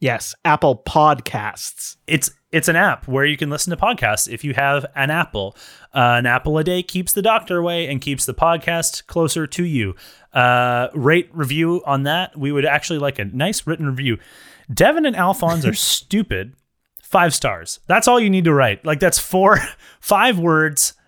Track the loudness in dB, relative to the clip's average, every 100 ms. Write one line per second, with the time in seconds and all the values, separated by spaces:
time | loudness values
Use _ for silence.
0 | -4 -4 -6 -4 0 2 2 0 0 2
1 | 4 2 -4 -8 -8 -10 -12 -12 -14 -14
2 | -4 -2 -4 -10 _ -2 2 2 2 0
3 | -2 0 0 0 -4 -4 -6 -2 -2 0
4 | 0 0 -4 -6 -4 0 2 0 -2 -4
5 | -2 -2 -4 -6 -8 -10 -20 -20 _ 2
6 | 2 4 2 0 0 -2 0 -2 -4 -6
7 | -4 0 2 2 0 -2 -2 -2 -4 -6
8 | -6 -4 -4 0 2 2 -2 -4 -4 -8
9 | -6 -2 0 0 -4 -4 -2 -2 -2 -6
10 | -16 -20 _ 2 4 4 2 0 -2 -2
11 | 2 2 0 -6 -4 -2 0 -2 -2 -2
12 | 0 -2 -4 -6 -4 0 0 0 -2 -4
13 | -4 -4 -6 -4 -4 -4 -4 -4 -4 -4
14 | -4 -4 -8 -20 -20 -18 -4 2 4 4
15 | 0 0 0 0 0 0 -2 -2 -2 -2
16 | -2 -2 0 -4 -8 -14 _ _ _ _
17 | 0 2 4 2 -4 -6 -10 -10 0 2
18 | 4 4 4 2 4 4 4 0 -2 0
19 | 0 0 -2 2 4 4 0 -14 -20 _
20 | 0 2 2 2 2 2 0 0 -4 -6